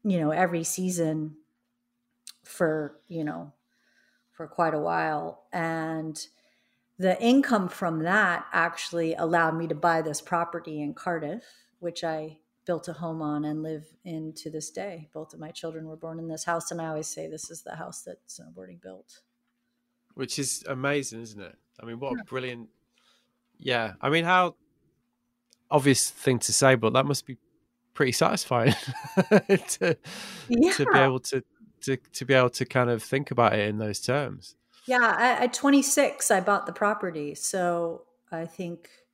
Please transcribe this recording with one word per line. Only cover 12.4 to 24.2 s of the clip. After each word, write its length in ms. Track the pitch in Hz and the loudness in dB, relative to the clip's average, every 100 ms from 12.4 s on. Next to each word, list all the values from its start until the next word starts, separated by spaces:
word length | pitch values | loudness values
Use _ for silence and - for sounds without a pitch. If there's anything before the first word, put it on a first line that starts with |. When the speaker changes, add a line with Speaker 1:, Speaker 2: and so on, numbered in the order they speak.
| _ _ - | _ _ -4
Speaker 1:
built 220 | 170 - | -4 -4
a 60 | |
home 280 | 156 165 160 | -8 -6 -4
on 220 | 151 147 | -4 -2
and 200 | 151 156 | -2 -4
live 220 | 160 156 156 _ 175 | -6 -8 -12 _ -10
in 280 | 160 156 | -8 -8
to 160 | 156 165 | -10 -10
this 200 | 156 151 | -10 -10
day. 400 | - 202 165 151 | -10 -10 -12 -14
Both 200 | 156 160 | -14 -14
of 60 | 165 | -14
my 100 | 156 | -16
children 380 | - 165 160 160 | -10 -10 -10 -14
were 100 | 156 | -12
born 220 | 160 165 | -12 -10
in 80 | 165 | -8
this 180 | 160 - | -6 -4
house, 260 | 170 - | -4 -4
and 80 | 170 | -6
I 80 | 160 | -6
always 200 | 156 160 | -6 -8
say 200 | - 160 | -10 -10
this 220 | 156 - | -12 -14
is 140 | 165 | -14
the 120 | - 160 | -14 -12
house 280 | - - | -12 -12
that 220 | - 87 _ | -16 -18 _
snowboarding 540 | - - 87 92 87 | -20 -20 -18 -18 -18
built. 400 | 95 95 - - _ _ _ _ _ _ _ _ _ | -18 -18 -20 -20 _ _ _ _ _ _ _ _ _
Speaker 2:
Which 240 | - 131 - | -10 -6 -4
is 260 | 135 - - | -4 -6 -6
amazing, 540 | 131 135 147 139 113 | -4 0 -2 -4 -12
isn't 200 | 117 104 | -14 -14
it? 160 | 92 - _ - | -16 -18 _ -18
I 40 | 113 | -14
mean, 140 | 117 | -10
what 140 | 139 170 | -8 -8
Speaker 1:
Yeah. 60 | |
Speaker 2:
a 40 | 202 | -8
brilliant, 440 | 127 127 120 110 _ _ _ _ _ _ _ _ _ | -8 -8 -10 -16 _ _ _ _ _ _ _ _ _
yeah. 360 | 131 120 110 95 | 0 0 0 -2
I 100 | 135 | 0
mean, 160 | 160 | 2